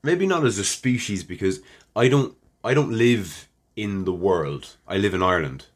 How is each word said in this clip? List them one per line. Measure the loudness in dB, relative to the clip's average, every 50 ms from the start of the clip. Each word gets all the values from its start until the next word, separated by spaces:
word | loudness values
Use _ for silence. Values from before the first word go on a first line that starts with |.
| 2
Maybe | 0 0 2 2
not | 0 2 2 2
as | 0 0 0
a | -4
species, | -4 -4 -2 -2 -2 0 0 -2 -4 -6 -6 -6
because | -10 -10 -2 -2 -2 -2 -2 -10 -20 -20 -20 _ _ _
I | 2 2 4
don't, | 4 4 2 0 -6 _ _ _ _ _ -4
I | 0 0
don't | 0 0 0 0
live | 2 4 4 4 2 -2 -8 -12 -16 -20 _ _ _ _ _ _
in | -8 -6 -4 -4 -2 -2
the | -2 -2
world. | 0 2 2 2 2 0 -4 -6 -8 -12 -16 -20 _ _
I | -6 -2
live | 0 0 0 0
in | 2 2
Ireland. | 2 2 0 0 -4 -8 -12 -16 _ _